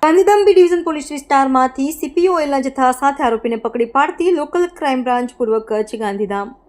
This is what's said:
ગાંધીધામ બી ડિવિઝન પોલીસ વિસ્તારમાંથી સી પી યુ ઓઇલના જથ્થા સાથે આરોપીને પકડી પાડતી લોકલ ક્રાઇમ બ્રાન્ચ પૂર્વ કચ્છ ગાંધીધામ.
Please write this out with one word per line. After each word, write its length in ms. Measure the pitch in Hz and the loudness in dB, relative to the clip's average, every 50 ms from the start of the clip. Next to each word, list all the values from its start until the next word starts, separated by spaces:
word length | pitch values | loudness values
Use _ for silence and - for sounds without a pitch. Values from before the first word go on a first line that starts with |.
ગાંધીધામ 460 | - 311 320 370 381 381 415 415 403 370 | 0 2 4 4 4 4 4 4 4 4
બી 80 | 381 | 6
ડિવિઝન 320 | 359 359 349 359 349 339 330 | 6 6 4 4 0 -2 -2
પોલીસ 240 | 320 302 277 - | -4 -6 -6 -10
વિસ્તારમાંથી 800 | 294 285 285 - 285 269 269 269 262 262 262 254 262 - 269 285 320 | -12 -12 -4 0 0 2 2 2 2 2 2 0 0 -4 -4 -4 -4
સી 180 | - - 269 277 | -6 -8 -6 0
પી 100 | 349 349 | 0 2
યુ 140 | 381 359 330 | 2 2 0
ઓઇલના 240 | 302 285 277 269 262 | 0 0 -2 -2 -2
જથ્થા 300 | 269 269 - 262 254 254 | -4 -2 0 2 0 2
સાથે 320 | 254 285 277 277 277 302 240 | 2 0 -2 0 0 0 0
આરોપીને 320 | 226 220 - 233 233 220 | 0 -2 -2 -4 -4 -4
પકડી 320 | - - - 240 233 226 | -4 -4 -4 -2 -4 0
પાડતી 460 | - 262 285 320 359 - 339 359 359 320 | 0 0 0 0 0 -2 0 0 0 0
લોકલ 300 | 294 285 - 359 349 349 349 | 0 -2 -2 -2 -2 -2 -4
ક્રાઇમ 280 | - 320 277 269 254 247 | -4 -4 -2 -2 -2 -2
બ્રાન્ચ 320 | 254 247 247 247 240 - | -2 -2 -2 -2 -4 -6
પૂર્વ 240 | - 247 220 220 220 220 | -4 -2 -2 0 -2 -2
કચ્છ 360 | - 220 214 214 214 - 214 220 | -2 -4 -4 -4 -4 -6 -6 -6
ગાંધીધામ. 500 | 208 196 196 214 185 202 202 202 226 - - _ | -6 -4 -4 -4 -4 -6 -6 -8 -10 -12 -20 _